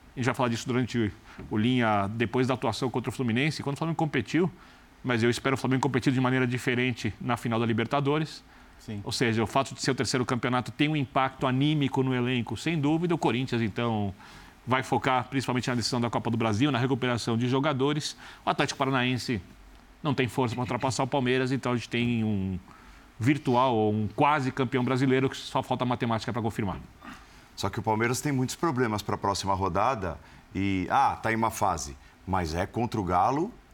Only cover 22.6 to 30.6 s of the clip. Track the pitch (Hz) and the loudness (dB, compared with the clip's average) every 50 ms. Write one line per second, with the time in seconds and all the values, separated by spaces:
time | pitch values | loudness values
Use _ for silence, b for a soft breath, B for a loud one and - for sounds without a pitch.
22.6 | - B B B B B B B B B B - 110 139 143 135 - 139 120 123 | -8 B B B B B B B B B B 0 2 2 2 2 2 2 4 4
23.6 | 131 131 117 110 107 107 107 107 107 98 107 - 147 143 151 151 127 131 - - | 4 4 4 4 2 2 2 0 -2 -2 2 4 4 4 4 2 0 -2 0 0
24.6 | 127 113 135 127 123 123 131 123 139 127 127 131 131 135 - - - - - 131 | -2 0 0 0 0 2 2 2 4 4 4 4 2 0 -2 -4 -10 -6 -4 -4
25.6 | - - 127 120 127 123 120 - 131 117 113 110 - 123 110 120 107 107 - - | -2 -2 -2 -2 0 -2 0 -2 0 0 0 -2 -2 -4 -4 -2 -2 -2 -2 -2
26.6 | 107 92 82 69 - - - - B B B B B B B B B B B - | -4 -4 -4 -6 -10 -16 -20 -20 B B B B B B B B B B B -4
27.6 | 101 98 - 113 98 113 107 107 117 117 127 - - 151 135 127 131 120 - - | -4 -4 -4 -2 0 0 2 2 2 0 0 0 -2 -2 0 0 0 -2 -2 -2
28.6 | 170 165 127 123 127 110 107 104 - - 104 - - 101 98 - 98 98 98 92 | -2 0 2 2 0 0 0 -2 -2 -4 -4 -2 0 -2 -2 0 0 -2 0 0
29.6 | 98 92 82 98 110 131 131 104 92 85 73 - B B B B B B - 92 | 0 0 0 2 2 0 0 -2 -4 -6 -6 -8 B B B B B B -4 -2